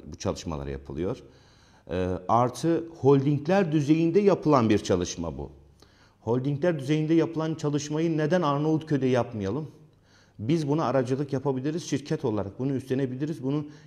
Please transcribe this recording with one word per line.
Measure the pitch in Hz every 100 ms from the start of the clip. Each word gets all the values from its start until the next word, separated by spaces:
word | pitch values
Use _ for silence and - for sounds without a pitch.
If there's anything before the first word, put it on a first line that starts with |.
| -
bu | -
çalışmalar | 101 80 90 76 71
yapılıyor. | 67 69 69 90 131 - - _ _ _ _ -
E, | 90 92 90 -
artı | 113 123 - 160 165 - -
holdingler | 131 143 135 147 147 190 180
düzeyinde | 156 139 156 165 175
yapılan | 202 170 151 139 113
bir | 104
çalışma | - 95 87 - 85 69
bu. | 71 - - _ _ _ _ _
Holdingler | 110 127 131 143 180 160
düzeyinde | 127 156 156
yapılan | 165 156 160 160
çalışmayı | 156 147 147 147 151 165 156
neden | 151 180
Arnavutköy'de | 156 143 151 156 151 143 131
yapmayalım? | 123 117 113 98 123 151 - - _ _ _ _ -
Biz | 107 165 147
buna | 147
aracılık | 131 131 123 131 147
yapabiliriz, | 135 143 131 135 165
şirket | - 143 139 156
olarak | 127 107 98 -
bunu | 131
üstlenebiliriz. | 135 - 135 135 127 151 151
Bunu | 127 147 147 -